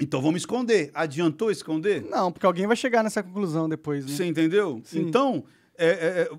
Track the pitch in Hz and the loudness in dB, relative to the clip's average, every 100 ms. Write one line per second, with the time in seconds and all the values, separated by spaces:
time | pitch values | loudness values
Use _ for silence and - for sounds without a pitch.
0 | 143 135 151 170 - 240 240 208 139 147 | -4 0 0 0 -2 -2 2 2 2 -4
1 | 160 139 170 151 226 190 - 160 196 165 | -4 0 0 0 -2 -2 -4 -4 -2 -2
2 | 104 240 233 - 190 175 202 233 262 233 | -2 0 0 2 0 2 2 0 2 2
3 | 220 214 185 190 190 160 160 156 151 143 | 2 -2 -6 -4 -2 -2 -2 -4 -4 -6
4 | 135 143 175 160 160 202 190 113 - - | -4 -4 -2 2 2 2 0 -4 -6 -4
5 | 175 226 269 139 - _ _ - 165 180 | 0 2 2 0 -6 _ _ 0 2 4
6 | 165 180 165 | 2 0 -2